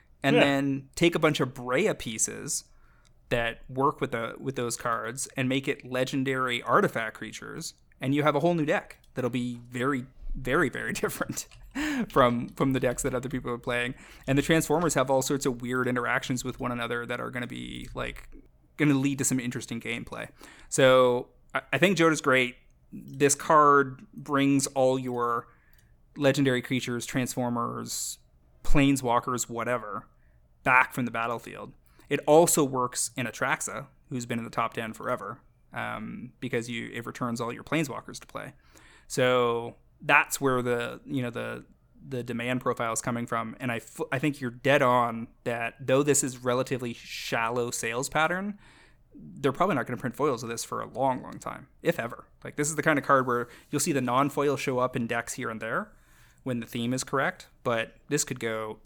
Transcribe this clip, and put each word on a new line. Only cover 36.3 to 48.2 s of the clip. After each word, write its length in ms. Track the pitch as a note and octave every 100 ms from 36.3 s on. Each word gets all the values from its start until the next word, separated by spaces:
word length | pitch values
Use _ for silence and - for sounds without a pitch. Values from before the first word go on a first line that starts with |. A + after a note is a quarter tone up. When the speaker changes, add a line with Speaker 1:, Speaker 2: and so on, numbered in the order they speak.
| -
Speaker 1:
because 300 | B2+ A#2+ A#2+
you, 200 | A#2 A#2
it 140 | A#2 A#2
returns 340 | - B2 A#2
all 140 | A#2
your 100 | A2+
Planeswalkers 560 | - D#3 C#3+ A2+ - A#2
to 60 | -
play. 280 | A#2 A2 - _ - - - -
So 680 | C#3+ B2+ B2+ A#2+ A#2 A#2 - _ _
that's 380 | D3+ D3 - -
where 220 | C3+ B2+
the, 400 | B2 A#2+ A#2+ B2 -
you 160 | C#3
know, 80 | B2
the, 360 | A2+ A#2 A#2+ - _ _ - C#3+
the 160 | B2+
demand 380 | A#2+ A#2 B2 B2+
profile 320 | B2+ A#2+ A#2
is 80 | A2+
coming 240 | B2+ A#2 A#2
from. 280 | A#2 A2+ -
And 120 | C3
I 60 | A2+
f-, 240 | - - -
I 80 | C3
think 200 | D3+ C#3
you're 120 | B2
dead 300 | A#2+ B2+ C#3+
on 460 | B2+ B2 A#2 A2+ A2+ -
that, 320 | B2+ A#2 A#2 -
though 220 | C3 C3
this 220 | D3 C3+
is 140 | C#3 B2
relatively 560 | B2 B2 C3 B2+ B2
shallow 800 | A#2 - - - A#2+ A2+ B2 A#2+
sales 360 | - A2+ A#2+ C#3
pattern, 480 | D3+